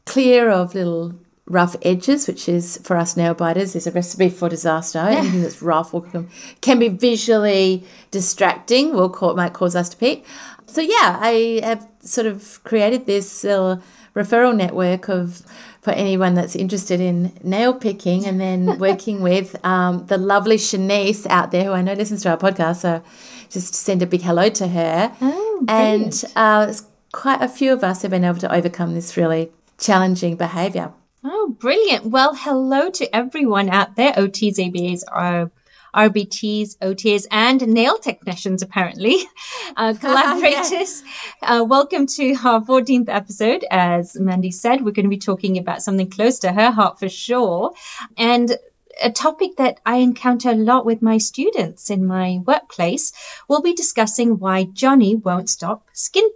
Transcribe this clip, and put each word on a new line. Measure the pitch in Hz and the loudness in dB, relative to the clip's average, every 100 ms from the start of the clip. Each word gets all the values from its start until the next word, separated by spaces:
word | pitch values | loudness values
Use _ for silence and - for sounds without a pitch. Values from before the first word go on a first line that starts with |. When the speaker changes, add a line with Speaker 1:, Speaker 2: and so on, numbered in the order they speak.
| - | -4
Speaker 1:
clear | 269 254 247 233 | 2 4 6 6
of | 185 180 | 2 0
little | 190 175 165 170 175 _ _ | -2 -2 -2 -6 -10 _ _
rough | - 175 180 - | -2 2 2 0
edges, | 175 180 - 285 - | 0 0 0 0 -2
which | 185 - | -6 -2
is, | 175 175 - | -2 -2 -10
for | - 175 | -2 -2
us | 170 - | 0 0
nail | 170 | 0
biters, | 170 165 170 190 - | 0 -2 0 -2 -4
is | 175 | -4
a | |
recipe | 175 175 - 185 | -4 -4 0 0
for | 180 170 | 2 -4
disaster. | 165 165 160 170 165 | -2 0 0 -2 -4
Speaker 2:
Yeah. | 180 285 | 0 2
Speaker 1:
Anything | 277 180 | 2 0
that's | 170 - | -2 -4
rough | 165 160 165 | 0 0 0
or | 175 | -8
can, | 175 175 170 - - - | -8 -10 -12 -16 -20 -6
can | 254 247 | 2 4
be | 233 | 4
visually | 185 247 220 233 220 208 196 190 185 - - - | 2 0 0 2 2 4 2 2 0 -6 -20 -10
distracting | 196 185 - 196 - - 247 302 | -4 -4 0 0 0 0 2 2
will | 240 185 | 2 0
ca-, | 185 175 | 2 0
might | 180 175 | 0 -2
cause | - 180 175 | -2 -2 -2
us | 175 | -4
to | - | -2
pick. | 247 - - - - - - | -2 -2 -10 -20 -20 -20 -8
So, | - | -4
yeah, | 320 453 226 180 | 0 4 4 2
I | 226 226 233 226 | 2 2 2 0
have | 226 220 214 _ | 0 -2 -6 _
sort | - 240 220 | -6 -2 -2
of | 202 - - | -4 -14 -20
created | - 220 208 254 | -2 2 2 2
this | 254 202 196 - | 0 -2 0 -4
little | 202 196 185 185 - - - | 0 2 2 -2 -8 -20 -10
referral | 202 208 233 247 | -4 2 4 4
network | 220 180 - 180 180 185 | 4 0 0 0 0 -2
of, | 185 175 175 - - - - | -4 -4 -8 -20 -20 -20 -10
for | - | -4
anyone | - 196 190 185 | -2 0 2 2
that's | 180 175 | 2 0
interested | 175 190 202 190 180 | -4 -4 -4 -2 -2
in | 180 175 180 - | 0 0 -2 -4
nail | 180 196 247 | -4 0 0
picking, | 254 220 196 180 180 | 0 -4 -4 -2 -2
and | 196 185 | -2 -4
then | 190 185 180 - | -2 0 0 0
Speaker 2:
<laughs> | |
Speaker 1:
working | 190 190 - 202 | 0 0 -4 -2
with, | 180 185 185 - 185 | 0 0 -2 -6 -2
um, | 185 180 180 175 | 0 0 -2 -2
the | 196 | -2
lovely | 196 202 196 | 2 2 4
Shanice | 220 - 196 190 202 196 208 - | 2 2 -2 0 2 2 -2 2
out | 180 - | 2 2
there, | 180 | 0
who | 190 | 0
I | 185 | 0
know | 180 | -2
listens | 196 208 202 | -2 -4 -2
to | 185 | 0
our | 165 | 2
podcast, | 190 185 165 175 | 0 0 -2 0
so | 180 165 - - - - - | -2 -2 -6 -20 -20 -20 -12
just | 185 180 | -6 -6
send | - - 185 | -4 -2 0
a | 175 | 2
big | 180 | 0
hello | 175 170 208 | 0 2 2
to | 220 202 | 0 -4
her. | 175 165 165 220 - | -2 0 0 -2 0
Speaker 2:
Oh, | 262 339 440 403 226 | -2 -2 -4 -2 0
Speaker 1:
And, | 220 220 208 | 2 4 2
Speaker 2:
brilliant. | 202 - - - | 0 -6 -6 0
Speaker 1:
uh, | 220 214 214 | 4 4 2
it's | 214 - _ _ | -2 -12 _ _
quite | - 269 262 | -6 -2 0
a | 254 | -2
few | - 269 | 0 0
of | 254 | 2
us | 185 185 | 0 -2
have | 196 | -2
been | 185 | 0
able | 180 175 | 0 0
to | 185 | 0
overcome | 175 170 175 170 | 0 0 -4 -4
this | 170 170 - | -4 -6 -2
really | 165 165 165 _ _ - | 0 0 -4 _ _ -8
challenging | - 185 185 180 175 170 | 2 2 4 0 -2 -2
behaviour. | 165 170 190 180 165 - _ _ | -6 -4 -4 -4 -8 -14 _ _
Speaker 2:
Oh, | 269 403 381 214 | -8 -4 -4 -4
brilliant. | 240 370 415 247 226 | -2 2 2 0 0
Well, | 262 277 | 2 2
hello | 277 294 262 262 269 349 | 0 -2 -2 0 0 0
to | - - | -4 -2
everyone | 220 254 311 262 202 196 | -2 -2 -2 0 2 2
out | 190 190 - | 2 0 0
there, | 269 196 | 2 2
O | 196 | 0
Ts, | - 214 196 | 0 -2 0
A | 180 | -4
B | 180 175 | -2 -4
As, | 175 | -4
R-, | - - 175 170 170 _ _ _ - | -6 -4 -2 -2 -4 _ _ _ -6
R | 208 214 | 2 2
B | 208 | 2
Ts, | 196 - 214 214 208 - | -4 -6 -4 -4 -4 -6
O | 190 | -6
Ts, | 190 220 208 202 | -2 0 0 0
and | 214 233 262 233 | 2 4 4 2
nail | 226 247 440 | 2 4 0
technicians, | 262 - - 175 196 185 | -4 -8 -8 -6 -4 -4
apparently, | 185 196 180 160 208 370 - - - | -4 -4 -4 -2 0 0 -2 -14 -14
<laughs> | 508 381 262 | -12 -12 -4
uh, | 226 220 | -2 -2
Speaker 1:
<laughs> | |
Speaker 2:
collaborators. | 269 262 277 339 302 285 339 349 381 - - - - - | 0 2 2 2 2 2 -2 -2 -4 -8 -16 -16 -16 -8
Speaker 1:
Yeah. | - 233 | 0 2
Speaker 2:
Uh, | |
welcome | 226 269 277 339 277 | 4 2 2 0 -2
to | - 262 269 | 0 0 0
our | 247 226 | 2 2
fourteenth | 220 262 247 247 226 | 4 0 4 0 2
episode. | 202 208 196 220 359 - | -4 -6 -2 0 0 0
As | 190 175 175 175 - | 2 2 2 -2 -4
Mandy | 190 185 185 | -2 0 -2
said, | 175 233 269 | -2 0 0
we're | 214 | 0
gonna | 208 196 | 0 0
be | 202 | 0
talking | - 190 196 185 | -4 -4 -2 -2
about | 180 - | -2 -6
something | - 190 185 | -2 -2 -2
close | 196 220 254 | 0 0 2
to | 185 | 0
her | 196 233 | 2 2
heart | 220 190 - | 4 0 0
for | 190 | -8
sure. | - - 247 214 175 269 349 - - 233 - | -8 -4 0 0 0 -4 -6 -20 -18 -16 -2
And | 233 240 240 196 - _ _ - | 2 2 2 -2 -6 _ _ -4
a | - | -2
topic | 220 311 311 370 370 | 0 -2 0 -4 0
that | 262 - | -2 0
I | 220 247 | -2 2
encounter | 247 240 254 247 247 | 2 2 0 0 2
a | |
lot | 220 220 262 226 | 2 4 2 2
with | 226 | 0
my | 226 220 | 2 2
students | - - 370 427 170 - - | 0 -2 -2 -2 -4 -6 -6
in | 196 185 | -2 0
my | 185 185 185 185 | 0 -2 -2 0
workplace, | 302 - - 170 233 - - - - - | 0 -2 -4 -2 -2 -6 -10 -20 -16 -2
we'll | 294 | 0
be | 349 | 2
discussing | 349 285 - 214 233 240 208 | -2 -4 0 -2 2 0 0
why | 190 190 185 | 0 0 -2
Johnny | - 262 269 202 220 | 0 4 4 4 2
won't | 185 180 - | 0 -4 -4
stop | - 170 214 _ | -8 -6 -8 _
skin | - - 381 440 | -12 -4 2 2